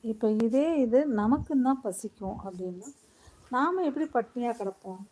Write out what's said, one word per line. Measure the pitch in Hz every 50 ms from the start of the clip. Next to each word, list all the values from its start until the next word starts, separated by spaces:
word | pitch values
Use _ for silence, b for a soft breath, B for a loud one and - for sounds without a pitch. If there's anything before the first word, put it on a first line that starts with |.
இப்ப | - 226 220 214 - 220
இதே | 214 214 226 226 220 262 294 320 339 302
இது | 262 233 220 254 294 302 240
நமக்குன்னு | 208 208 220 262 302 - - 311 269 247
தான் | 254 269 262
பசிக்கும் | - 214 180 - - 214 _ _ 208 190 185 - -
அப்படின்னா, | 196 185 180 185 180 180 180 208 277 277 _ _ b b b b b b b b -
நாம | 254 247 277 330 359 381 359
எப்படி | 302 262 285 311
பட்னியா | 311 - - 320 - _ 254 240 240 226
கிடப்போம்? | 240 208 196 190 _ _ 190 185 190 196 208